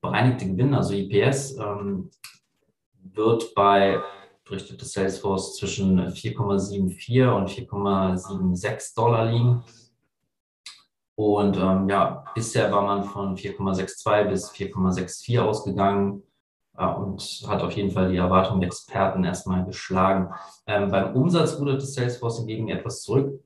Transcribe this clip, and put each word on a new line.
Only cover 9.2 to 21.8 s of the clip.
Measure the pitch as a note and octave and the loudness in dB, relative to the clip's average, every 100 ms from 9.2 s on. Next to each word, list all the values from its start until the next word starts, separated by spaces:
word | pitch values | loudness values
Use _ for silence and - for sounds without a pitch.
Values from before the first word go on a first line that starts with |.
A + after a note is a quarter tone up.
| A2+ | 2
liegen. | A#2 B2 A#2+ - - _ _ _ _ _ _ _ _ - - _ _ _ | 2 4 2 -2 -20 _ _ _ _ _ _ _ _ -20 -20 _ _ _
Und, | - G#2 G2+ G2+ F2+ | -2 2 4 2 2
ähm, | F#2+ F#2+ F#2+ | 2 2 2
ja, | G2 F2 - - | 2 0 -2 -8
bisher | A2+ A2+ B2+ G#2 | -6 -2 0 2
war | G2 | 2
man | G2+ G2+ | 2 0
von | F#2+ G#2 G2 F#2 | -2 -4 -4 -4
vier | G2 | -8
Komma | - G2 | -4 -2
sechs | F#2+ F#2 - | -2 -4 -4
zwei | - G#2 | 2 2
bis | G2 F#2+ - | 4 0 -6
vier | - F#2+ | -8 -8
Komma | G2 F#2 | 0 0
sechs | F2+ F2+ - | 0 -4 -8
vier | - A#2+ | 0 2
ausgegangen, | G#2+ G#2+ G2 F#2 G2 G2+ G2 G2+ - _ _ _ _ - | 2 0 -4 0 2 2 0 -2 -14 _ _ _ _ -4
äh, | F#2 | -2
und | - G2+ F#2 - - G#2 | -2 -6 -6 -10 -10 -4
hat | G2 | -2
auf | F2 | -2
jeden | G2+ G2 | -2 -2
Fall | F#2 F#2 | 2 2
die | F2+ | 2
Erwartungen | F2 F#2 F#2 F#2+ | 4 4 4 0
der | F2 | 0
Experten | - - G2 F#2+ F#2 | -4 -6 0 0 2
erstmal | F2 F2+ - F2+ | -2 -2 -2 -2
geschlagen. | F2+ - - F#2 F#2+ F#2+ F2+ - - - - | -2 -8 -4 0 2 2 0 -6 -16 -18 -4
Ähm, | G#2 G2 | 0 2
beim | F#2+ G2 | 0 2
Umsatz | B2+ E3 E3+ D3+ - | 2 2 4 2 0
ruderte | C#3 C3 | -2 -2